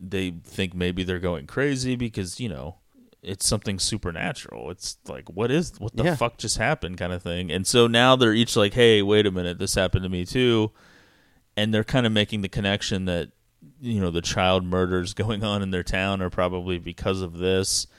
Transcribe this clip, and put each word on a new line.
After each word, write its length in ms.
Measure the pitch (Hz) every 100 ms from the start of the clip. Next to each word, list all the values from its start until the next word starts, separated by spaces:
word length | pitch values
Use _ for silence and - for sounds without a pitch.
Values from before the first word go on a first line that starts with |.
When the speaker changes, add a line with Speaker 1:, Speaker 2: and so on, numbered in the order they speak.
Speaker 1:
they 300 | 92 95 92 85
think 300 | - - 92
maybe 300 | 90 90 90
they're 140 | 90 90
going 260 | 90 82 71
crazy 480 | - 143 131 127
because, 460 | 123 120 107 92 -
you 80 | 120
know, 280 | 69 71 - _ _ _ _
it's 240 | 90 98 -
something 320 | 107 110 95
supernatural. 880 | - 107 90 82 - - - 57 65
It's 260 | 92 - - -
like, 240 | 65 -
"What 220 | 85 117
is, 220 | 151 147 -
what 160 | 107
the 80 | -
Speaker 2:
Yeah. 140 | 175 139
Speaker 1:
fuck 220 | 117 -
just 200 | 107 -
happened?" 400 | 113 156 85 90
kind 140 | 90
of 100 | 90
thing. 300 | 87 87 90
And 120 | 87
so 220 | 95 123 117
now 300 | 117 127 127
they're 180 | 117
each 220 | 110 113 117
like, 180 | 104
"Hey, 260 | 127 120 107
wait 260 | 101 107 104
a 40 |
minute, 300 | 92 87 90
this 160 | 95 -
happened 260 | 92 95
to 60 | 92
me 160 | 90 90
too." 460 | 127 123 113 107 _ - - _ _ _ _ _ -
And 160 | 107
they're 120 | 110
kinda 260 | 110 135 117
making 300 | 107 104 107
the 80 | 95
connection 560 | - 101 101 - 98
that, 260 | 95 87 76 _ _ _ - _
you 200 | 123 107
know, 100 | 90
the 120 | 85
child 420 | - - 92 92
murders 500 | 90 92 90 92 90
going 300 | - 110 104
on 180 | 104 101
in 80 | 95
their 140 | 92
town 360 | - 95 98 98
are 100 | 90
probably 480 | - 90 90 90 87
because 420 | 82 85 104 95
of 180 | 92 85
this. 480 | 92 95 95 - -